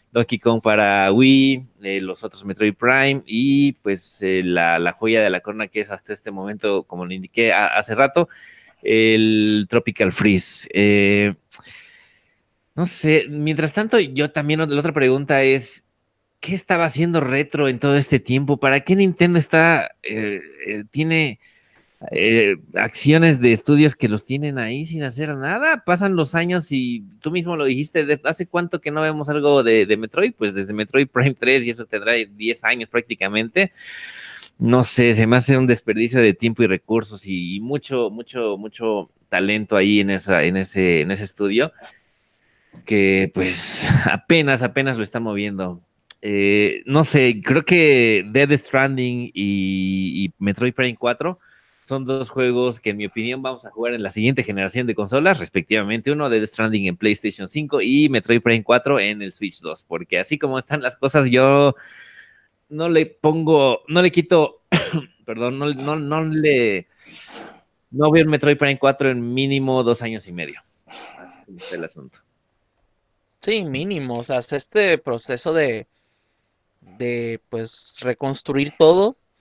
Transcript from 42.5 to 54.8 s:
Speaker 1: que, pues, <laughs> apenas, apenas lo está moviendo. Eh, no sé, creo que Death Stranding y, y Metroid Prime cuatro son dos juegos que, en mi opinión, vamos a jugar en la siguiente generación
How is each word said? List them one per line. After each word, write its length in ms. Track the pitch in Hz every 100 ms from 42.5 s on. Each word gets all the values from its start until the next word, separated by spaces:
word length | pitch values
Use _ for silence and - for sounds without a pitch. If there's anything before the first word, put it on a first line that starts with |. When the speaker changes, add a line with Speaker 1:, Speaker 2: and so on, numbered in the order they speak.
| _ _ - -
Speaker 1:
que, 460 | 104 98 95 95
pues, 560 | - 92 - - - -
<laughs> 220 | - -
apenas, 520 | 98 - 165 143 127
apenas 340 | 120 139 135 117
lo 60 |
está 160 | 101 113
moviendo. 600 | 113 101 104 98 92 87 _ _ - -
Eh, 600 | 107 101 101 104 104 57 -
no 180 | 143
sé, 380 | 151 147 127 110
creo 200 | - 147 156
que 600 | 180 156 135 117 104 101
Death 200 | 120 143
Stranding 800 | 147 - 135 135 135 123 123 120
y, 920 | 92 101 98 95 95 92 95 95 76 95
y 80 | -
Metroid 340 | 101 98 123
Prime 220 | 120 127 113
cuatro 420 | 120 123 160 180 _ _ _ _
son 200 | - 135 131
dos 240 | 135 120
juegos 480 | 135 127 123 123 117
que, 120 | 110
en 60 | 104
mi 80 | 104
opinión, 380 | 113 113 131
vamos 200 | 131 123 107
a 40 |
jugar 240 | - 120
en 80 | 120
la 80 | 101
siguiente 320 | 107 113 131
generación 460 | 120 98 95 120